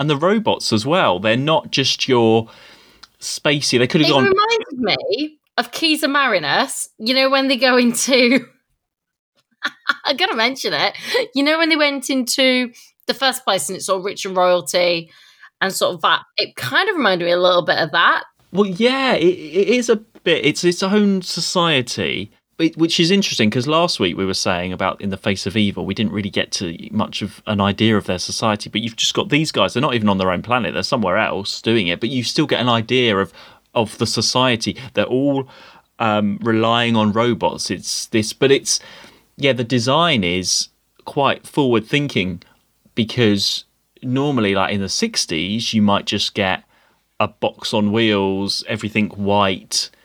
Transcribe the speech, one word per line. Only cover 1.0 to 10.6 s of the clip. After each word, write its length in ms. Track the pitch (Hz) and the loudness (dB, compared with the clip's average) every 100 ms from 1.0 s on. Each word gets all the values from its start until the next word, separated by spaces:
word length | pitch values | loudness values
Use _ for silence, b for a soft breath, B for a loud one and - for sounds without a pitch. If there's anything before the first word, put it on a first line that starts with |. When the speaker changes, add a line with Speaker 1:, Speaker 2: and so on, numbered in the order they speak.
| 135 90 | 2 2
Speaker 1:
They're 160 | 110 117 | 0 0
not 340 | 147 156 - | 2 0 0
just 380 | - 131 - - | -2 -2 -2 2
your 400 | 123 113 113 113 B B B B B B _ | 4 4 4 0 B B B B B B _
spacey. 580 | - - 156 147 - 123 | -12 -4 0 0 2 2
They 80 | 123 | 4
could 140 | 170 | 4
have 100 | - | 4
Speaker 2:
It 20 | |
Speaker 1:
gone 100 | 139 | 4
Speaker 2:
reminded 540 | 220 381 427 453 - 254 208 131 - | 4 2 2 0 -4 -4 -2 -2 -2
me 320 | 220 302 _ _ - | -4 -4 _ _ -6
of 120 | 240 | -6
Keys 320 | - 320 302 | -2 -2 0
of 80 | 302 | 0
Marinus. 760 | 285 262 190 147 170 262 - - - | 0 2 0 0 0 0 -4 -10 -8
You 160 | 226 | -2
know, 140 | 262 262 | 2 2
when 160 | 269 269 | 2 2
they 80 | 269 | 2
go 200 | 254 254 | 2 4
into, 720 | 240 233 - 254 247 254 - | 4 2 0 4 4 2 0
<laughs> 1500 | _ _ _ _ _ _ _ _ _ _ _ 269 - - - | _ _ _ _ _ _ _ _ _ _ _ -12 -10 -6 -4
I 100 | - | -2
gotta 220 | 262 370 262 | -2 -2 0
mention 360 | 233 269 | -2 -2